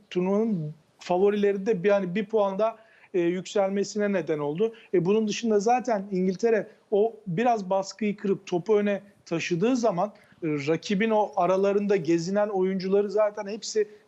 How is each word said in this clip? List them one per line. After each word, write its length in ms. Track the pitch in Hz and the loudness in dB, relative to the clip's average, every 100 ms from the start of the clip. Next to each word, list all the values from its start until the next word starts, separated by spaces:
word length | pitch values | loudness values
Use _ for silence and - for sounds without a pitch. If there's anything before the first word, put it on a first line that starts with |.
| - | -8
turnuvanın 640 | 180 185 202 226 185 151 - _ - | -4 -2 0 0 -2 -6 -10 _ -12
favorileri 680 | - 180 202 208 202 202 196 | -4 2 2 2 0 0 -2
de 180 | 196 | 0
bir, 60 | 202 | 2
hani 260 | 202 185 190 | 2 0 -4
bir 100 | 208 | -2
puan 340 | 220 196 190 | 0 0 0
da, 180 | 220 226 - _ _ | -2 -2 -14 _ _
e, 60 | 185 | 0
yükselmesine 920 | 170 185 170 208 196 202 196 208 208 | 0 -2 -2 0 0 0 -2 -2 0
neden 260 | 190 160 151 | 0 -2 -2
oldu. 340 | 147 156 220 226 - | -2 -2 -2 -4 -2
E, 120 | 180 170 | 0 2
bunun 220 | 214 220 | 2 0
dışında 320 | 196 226 208 | -2 0 2
zaten 460 | 208 247 - 208 202 | 2 2 0 -4 -2
İngiltere 560 | 185 185 180 226 214 - - - | -2 0 0 2 2 0 -12 -2
o 240 | 202 226 226 196 | 2 2 -2 -6
biraz 420 | 165 247 226 185 | 0 2 0 0
baskıyı 480 | 196 190 - 208 202 | -2 -2 -4 -4 -2
kırıp 280 | 196 185 - | -2 -2 -2
topu 320 | 180 175 208 | -4 2 2
öne 240 | 202 196 - _ - | 2 -2 -6 _ -6
taşıdığı 500 | 165 - 170 226 254 | -6 -2 0 0 2
zaman, 380 | 220 175 214 - _ _ | 0 0 -2 -6 _ _
e, 40 | 160 | -4
rakibin 600 | 147 139 165 - 190 226 | -2 -2 -2 -2 -2 2
o 220 | 214 208 - | 2 0 0
aralarında 600 | 175 190 196 202 208 196 | 2 2 2 2 2 0
gezinen 520 | 151 170 170 202 208 | 2 0 0 -2 0
oyuncuları 640 | 196 185 190 185 196 208 | 0 -2 -2 0 0 2
zaten 360 | 202 214 208 196 | 0 0 -2 -8
hepsi 400 | 214 - 214 202 - | -10 -4 -2 -2 -6